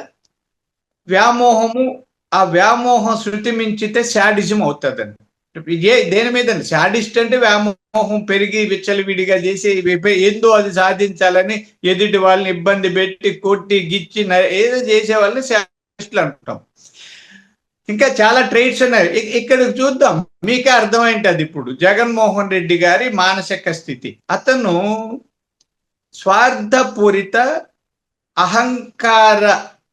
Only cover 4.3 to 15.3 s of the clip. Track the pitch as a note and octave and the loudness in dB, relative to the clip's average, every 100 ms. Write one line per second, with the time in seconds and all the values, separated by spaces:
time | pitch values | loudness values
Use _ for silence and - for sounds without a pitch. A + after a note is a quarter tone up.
4.3 | G#3 F3+ G#3 D#3 C#3+ C#3 B2+ G#2+ G#2+ _ | 2 0 0 -2 -4 -6 -6 -10 -12 _
5.3 | _ _ E3 D#3 E3 F#3 B3 F#3 G3+ A#3+ | _ _ -16 -8 -2 2 2 2 0 0
6.3 | B3 B3 F#3 C3 D#3 F3+ A3 G#3+ A#3+ A#3 | -2 -2 -4 -2 0 0 -2 -2 -2 0
7.3 | B3+ A3+ G#3 G#3 F#3+ _ G#3+ G3+ G#3 G#3 | 2 2 2 0 -6 _ -4 -2 -4 -2
8.3 | G3 G3+ G#3+ G#3 F#3+ - G3+ G3 F#3 F#3 | -2 -2 -2 -2 -4 -2 -4 -4 -4 0
9.3 | F#3+ F3+ G3 G#3 F#3+ F3 F3+ G3 F#3+ G3 | 0 0 -2 -2 0 0 -2 0 2 2
10.3 | G#3+ A3 G#3+ G3+ F#3 F#3 F#3+ G3+ F3 F#3 | 2 4 4 2 0 0 0 -2 0 2
11.3 | F#3 F#3+ G#3+ - _ F3+ F#3 G#3 F#3+ F#3 | 2 0 -4 -10 _ -2 0 0 2 2
12.3 | F#3 F#3+ F3 F3 G3 F#3+ F3+ F#3+ F#3+ G3+ | 2 0 -4 -2 -2 -2 -2 -4 -4 -6
13.3 | F3+ G3 G3 G3 G3+ E3+ F#3+ - G#3+ G3 | -4 -2 -2 0 -2 -2 -8 -8 -6 0
14.3 | F3+ F#3+ F#3 A#3 B3+ G#3+ G#3+ G#3+ A3 G3+ | 2 2 0 0 -2 0 0 0 0 0